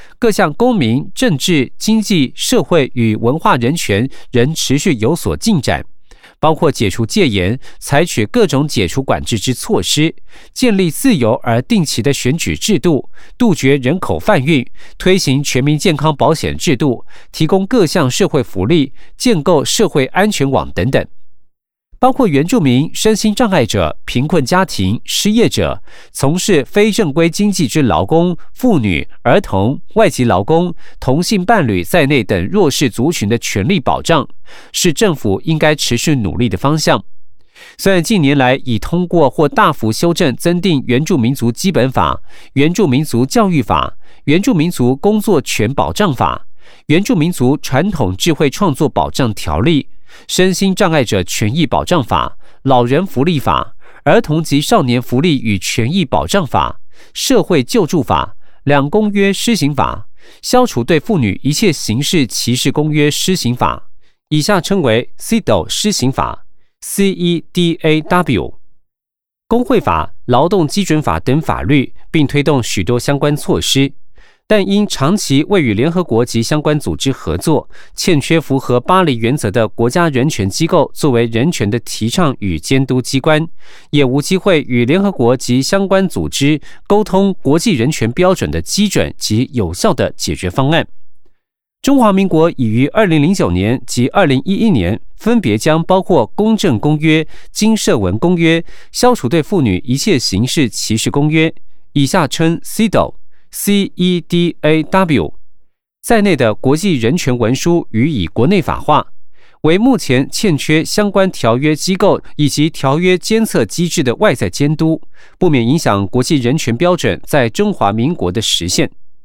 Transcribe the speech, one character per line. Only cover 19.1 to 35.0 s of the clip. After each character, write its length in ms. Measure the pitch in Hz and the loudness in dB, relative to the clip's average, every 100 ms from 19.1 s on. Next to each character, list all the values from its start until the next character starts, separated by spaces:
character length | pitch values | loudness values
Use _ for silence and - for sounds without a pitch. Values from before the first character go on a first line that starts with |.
| - | -2
建 280 | 254 185 | 0 2
构 200 | 143 160 | 2 2
社 240 | 123 - 208 | 2 0 0
会 180 | 147 131 | 0 0
安 240 | - 214 | 0 0
全 180 | - 139 | 0 0
网 220 | 123 67 | 0 -2
等 180 | - 123 | -2 0
等。 160 | 131 - - - - - _ _ _ _ - | 0 -2 -8 -14 -16 -20 _ _ _ _ 0
包 140 | 254 | 2
括 160 | 262 233 | 4 2
原 180 | 139 160 | 2 2
住 140 | - | 2
民、 320 | 143 123 165 | 4 2 0
身 220 | - - 214 | 0 0 2
心 180 | 214 | 0
障 160 | 202 247 | 0 2
碍 160 | 185 113 | 2 2
者、 320 | 104 80 - - | 0 -2 -4 -4
贫 220 | 123 151 | -2 0
困 180 | 175 127 | 0 2
家 180 | 185 190 | 0 0
庭、 340 | - 95 110 - | -2 -2 -2 -4
失 260 | - 202 | -2 0
业 180 | 220 180 | 2 2
者、 320 | - 80 - - - - | 2 -2 -4 -10 -16 -18
从 260 | - 135 175 | -2 0 0
事 260 | - 165 | 2 2
非 280 | 123 208 220 | 2 2 2
正 200 | 196 175 | 2 0
规 160 | 143 170 | 2 0
经 220 | 160 208 | 2 0
济 180 | 185 156 | 0 0
之 140 | 160 | 2
劳 240 | 131 80 95 | 2 2 2
工、 320 | 160 180 170 - | 2 2 -2 -8
妇 240 | - 254 175 | -2 2 2
女、 300 | 104 78 - - | 2 -2 -4 -4
儿 160 | 120 170 | 0 2
童、 380 | - 98 104 147 - 214 | 2 0 0 -2 -2 2
外 120 | 202 | 2
籍 180 | - 120 | 2 2
劳 180 | 92 | 2
工、 320 | 104 165 180 - - - | 2 0 0 -4 -10 -6
同 240 | - 139 | -2 0
性 200 | 180 208 | 0 0
伴 220 | 180 226 131 | 2 2 2
侣 180 | 95 | 0
在 220 | - 180 139 | 0 2 4
内 160 | 147 | 2
等 220 | 98 101 92 | 2 0 0
弱 220 | 196 160 | 2 2
势 200 | - 131 | 2 -2
族 220 | - 135 | 0 -2
群 160 | 170 101 | -2 -2
的 100 | 117 | -2
权 280 | - 107 107 | -2 -2 0
利 120 | 190 | 0
保 240 | 110 67 | 0 -2
障， 240 | - 160 - - - - - | 0 0 0 -8 -12 -16 -12
是 220 | - 185 | -2 0
政 220 | 147 | 2